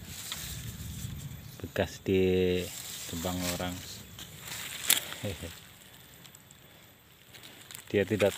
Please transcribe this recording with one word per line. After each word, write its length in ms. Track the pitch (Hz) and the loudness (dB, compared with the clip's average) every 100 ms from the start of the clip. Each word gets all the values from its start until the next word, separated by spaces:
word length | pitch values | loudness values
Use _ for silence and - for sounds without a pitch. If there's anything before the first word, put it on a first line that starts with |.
| - - - - - - - - - - - - - - - - | -12 -10 -8 -8 -8 -8 -8 -8 -10 -8 -8 -8 -10 -12 -14 -10
Bekas 340 | 92 - 92 - | -6 0 0 0
di 560 | - 95 92 92 90 90 90 - - - - | 4 6 6 6 6 4 0 -6 -8 -8 -6
tebang 320 | 82 90 90 90 87 | -4 -2 0 0 0
orang. 180 | 90 90 - - - - - - - - - - - - - - 131 | -2 -4 -8 -12 -14 -14 -14 -12 -10 -8 -8 2 6 6 6 -4 -4
<laughs> 80 | 87 87 - - - - - - - - - - - - - - - - - - - - - - - - | -4 -8 -10 -16 -20 -20 -20 -20 -20 -20 -20 -20 -20 -20 -20 -20 -20 -20 -20 -20 -18 -18 -18 -16 -16 2
Dia 160 | 104 95 | 4 6
tidak 240 | 104 98 | 6 6